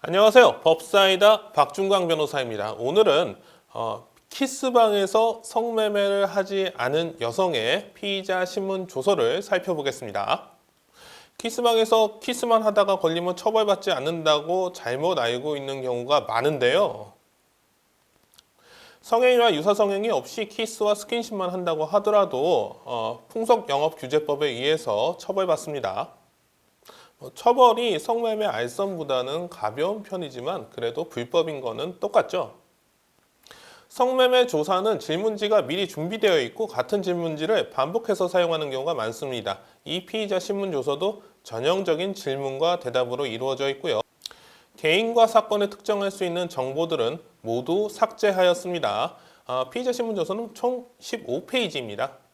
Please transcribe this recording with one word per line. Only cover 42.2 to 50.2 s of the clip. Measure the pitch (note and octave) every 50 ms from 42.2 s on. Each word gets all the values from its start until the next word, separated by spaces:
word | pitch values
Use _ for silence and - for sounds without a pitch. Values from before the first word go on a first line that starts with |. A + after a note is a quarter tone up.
| - C#3 C3+ C#3 C3+ C3+ C3+ C3+ D#3+ E3+ F3 F3
대답으로 | - B2 B2+ B2+ B2+ A#2+ B2 B2+ C#3+
이루어져 | B2+ A2 A#2 B2+ C3+ C3+ B2+ C#3 C#3
있고요. | C#3 C#3 - E3+ A#2+ G#2+ - _ _ _ - - - - - - - - _ _ _
개인과 | - - D#3 D#3+ G3 A3+ A3+ A#3 A#3 A3+ A3
사건을 | A3+ A3+ G#3+ - G#3 G#3 G3+ G3+
특정할 | G#3 - - - G#3+ G3+ G3+ G3
수 | G3 G3 F#3+
있는 | F3 E3+ F3 F3+ E3+
정보들은 | - - B2+ C3 C3 D3+ E3 D#3+ E3 C#3+ A2+ A#2 D3 E3+ - _ _ _
모두 | - A2+ A#2 B2 - - E3+ G3 G#3+ G#3
삭제하였습니다. | G#3 - A#3 G#3+ - - - G#3 F#3+ F#3 F#3 F3+ F3 F3 - F3+ F3+ E3+ B2 G#2+ G2+ G#2 B2+ F3 - - - - _ _ _
아, | - B2+ B2+ B2+ B2+
피의자 | - A#3+ B3 B3+
신문 | B3 B3 A#3+ A3+ G#3+
조서는 | G3